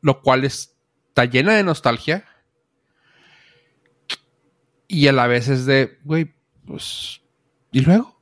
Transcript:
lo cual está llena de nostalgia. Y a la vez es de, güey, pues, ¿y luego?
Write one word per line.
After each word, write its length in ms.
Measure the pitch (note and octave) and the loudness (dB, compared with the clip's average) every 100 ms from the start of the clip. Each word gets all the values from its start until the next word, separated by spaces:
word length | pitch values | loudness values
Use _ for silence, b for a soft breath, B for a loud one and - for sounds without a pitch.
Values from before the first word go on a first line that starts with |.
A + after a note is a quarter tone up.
lo 180 | D3+ C3+ | 0 0
cual 240 | - C3 | 2 2
está 800 | C3+ - - _ _ _ _ - | 0 -6 -16 _ _ _ _ -2
llena 300 | B2 B2 D#3+ | 0 0 2
de 80 | G#3+ | 0
nostalgia. 600 | G3 D#3 - A#2 - F3 - _ _ _ _ _ _ b b b b b b b b b _ _ _ - _ _ _ _ _ _ _ | 0 -2 -2 -4 -4 -8 -8 _ _ _ _ _ _ b b b b b b b b b _ _ _ -16 _ _ _ _ _ _ _
Y 200 | F3 C#3+ | 2 2
a 60 | |
la 140 | C3+ A#2+ | 4 2
vez 220 | A#2+ A#2+ | 0 0
es 160 | C3+ | -2
de, 340 | B2+ C3+ C3 _ | 2 0 0 _
güey, 300 | C#3 D#3 D#3+ _ _ _ - | -6 -4 -4 _ _ _ -20
pues, 560 | - - - - - _ _ _ _ _ | -16 -14 -14 -14 -16 _ _ _ _ _
¿y 80 | - | -2
luego? 400 | C3 G3 C4 _ | 2 2 0 _